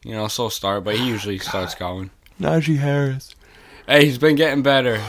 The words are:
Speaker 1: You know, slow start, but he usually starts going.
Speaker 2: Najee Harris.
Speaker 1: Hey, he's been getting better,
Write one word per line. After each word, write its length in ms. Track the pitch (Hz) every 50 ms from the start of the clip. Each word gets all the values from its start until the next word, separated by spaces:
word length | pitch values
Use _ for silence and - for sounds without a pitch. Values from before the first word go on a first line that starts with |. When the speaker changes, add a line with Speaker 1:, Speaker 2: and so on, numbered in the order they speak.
| -
Speaker 1:
You 80 | 113
know, 160 | 110 107 107 104
slow 200 | - - 120 107
start, 360 | - - - 98 101 101 90
but 120 | 107 107
he 100 | 117 127
usually 320 | 123 113 101 95 104 98 92
starts 360 | - - - 95 92 87 -
going. 360 | - 92 90 92 95 95 95 - _ _ _ _ -
Speaker 2:
Najee 380 | 180 151 160 165 143 160 156 139
Harris. 560 | 143 143 143 143 143 135 131 135 - - - _ _ _ _ - - - - - -
Speaker 1:
Hey, 180 | - 139 147 147
he's 120 | 147 127 120
been 180 | 147 156 147
getting 260 | 139 160 151 139 143
better, 400 | 131 139 139 135 127 123 110 107 107